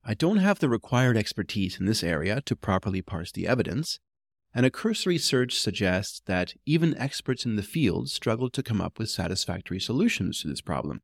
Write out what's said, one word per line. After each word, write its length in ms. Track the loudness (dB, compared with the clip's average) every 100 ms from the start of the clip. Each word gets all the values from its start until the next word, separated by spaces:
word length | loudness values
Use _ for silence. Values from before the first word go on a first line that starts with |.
I 100 | -4
don't 220 | 0 4 4
have 240 | 4 4
the 80 | 4
required 480 | 2 2 4 6 4
expertise 640 | 2 -4 -4 0 -2 0
in 60 | 0
this 180 | 2
area 360 | 0 0 0 -2
to 120 | -2
properly 480 | -4 0 0 0 -2
parse 300 | -4 -8 -6
the 140 | -4 0
evidence, 520 | 0 0 -2 -4 -8 _ _ _ _ _
and 120 | 2 2
a 40 |
cursory 480 | 2 -2 0 0 0
search 400 | 2 2 0 -2
suggests 640 | -2 0 0 0 -2 -10 -2
that 280 | -2 -2 -6
even 320 | 0 2 2 0
experts 480 | -4 -4 -4 -4
in 120 | -2 -2
the 60 |
field 460 | -2 2 2 2 -4
struggle 420 | -4 -2 -2 -2
to 120 | -4
come 180 | -2 -2
up 180 | -2 -4
with 120 | -6
satisfactory 720 | -4 -2 -2 -4 -6 -6 -6
solutions 600 | -2 2 2 2 -2 -2
to 80 | -6
this 120 | -8
problem. 400 | -4 -4 -4 -8